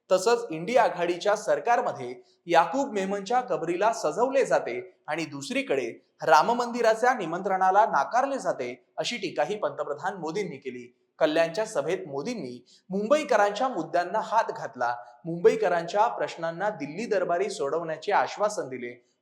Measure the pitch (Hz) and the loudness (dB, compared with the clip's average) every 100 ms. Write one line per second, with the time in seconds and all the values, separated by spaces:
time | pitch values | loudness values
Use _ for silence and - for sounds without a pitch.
0 | - 185 208 233 - 160 175 247 202 175 | 0 2 4 0 0 -6 0 4 4 2
1 | 175 175 202 208 - 190 - 202 165 131 | -2 0 0 0 2 0 2 0 0 -4
2 | 123 127 - _ - 165 170 262 277 208 | -8 -12 -16 _ 2 4 4 2 -2 -2
3 | 190 202 196 247 185 156 165 180 208 226 | -2 -2 0 0 0 -2 -2 0 2 2
4 | 156 160 254 269 226 156 131 120 - _ | -2 0 2 2 2 2 0 -6 -10 _
5 | - 156 156 139 139 247 269 135 120 - | -8 -6 -6 -8 -6 -4 -2 0 -2 -6
6 | _ - 156 156 180 240 240 240 226 220 | _ -4 6 8 8 2 0 0 2 4
7 | 247 254 165 170 196 185 185 190 220 156 | 2 2 -2 -4 -2 2 4 6 6 4
8 | 139 233 269 269 175 143 123 123 _ - | 0 0 0 -2 -2 -2 -4 -8 _ -6
9 | 156 240 185 135 151 208 156 139 147 139 | -6 -4 -4 -2 -2 -2 -4 -4 -6 -6
10 | 175 196 156 175 185 135 135 123 123 _ | -6 -6 -6 -4 -6 -8 -12 -12 -14 _
11 | _ - 160 156 165 165 214 156 143 185 | _ 0 2 2 0 -2 -4 -2 -2 -4
12 | 160 139 175 240 131 123 _ _ - 190 | -4 -8 -6 -6 -8 -12 _ _ -8 -4
13 | 214 294 302 220 202 202 262 214 - 175 | 2 0 2 2 2 2 -2 -2 -2 -2
14 | 175 214 190 214 214 170 151 127 123 123 | 0 -2 0 0 0 -4 -10 -4 -4 -4
15 | - - 165 170 214 - 202 175 165 202 | -10 -14 -8 4 4 6 2 0 0 2
16 | 233 - 147 - 165 170 208 160 139 160 | 2 0 -6 -4 -6 -4 -4 -4 -8 -6
17 | 233 202 165 175 208 190 139 156 165 156 | -2 0 0 0 -2 -2 -2 -2 -4 -6
18 | - 170 127 - 208 196 143 127 120 120 | 0 2 2 0 -2 -2 -6 -8 -10 -12
19 | _ _ | _ _